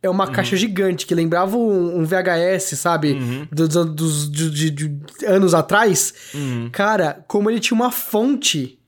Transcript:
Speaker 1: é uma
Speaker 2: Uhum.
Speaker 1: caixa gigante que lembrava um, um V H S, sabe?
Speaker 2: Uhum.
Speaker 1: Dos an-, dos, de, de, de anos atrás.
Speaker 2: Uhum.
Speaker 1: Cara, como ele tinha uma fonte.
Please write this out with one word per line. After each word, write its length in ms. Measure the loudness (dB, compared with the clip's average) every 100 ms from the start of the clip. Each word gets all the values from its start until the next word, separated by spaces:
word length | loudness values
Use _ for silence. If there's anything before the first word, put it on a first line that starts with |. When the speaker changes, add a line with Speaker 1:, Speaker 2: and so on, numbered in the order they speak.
Speaker 1:
é 80 | 0
uma 160 | 0 0
Speaker 2:
Uhum. 60 |
Speaker 1:
caixa 220 | -2 0 0
gigante 500 | 0 0 0 0 -2
que 80 |
lembrava 420 | 0 2 2 2 2
um, 420 | 2 2 0 0
um 60 | 0
V 100 | 0
H 220 | 2 2
S, 380 | 2 0 -2 -2
sabe? 360 | 0 0 0
Speaker 2:
Uhum. 340 | 0 -2 -4 -6
Speaker 1:
Dos 240 | 0 2 2
an-, 100 | 0
dos, 460 | -2 -2 -2 -4
de, 180 | -4 -4
de, 200 | 0 -2
de 540 | -2 -6 -6 -12 -8 2
anos 260 | 4 6
atrás. 600 | 4 4 2 4 2 -2 -6 -14
Speaker 2:
Uhum. 360 | -8 -4 -4 -6
Speaker 1:
Cara, 520 | -2 0 2 0 -4 -4
como 220 | -2 0
ele 100 | 0
tinha 160 | 0 0
uma 160 | 0
fonte. 880 | -2 -2 0 0 0 0 -2 -6 _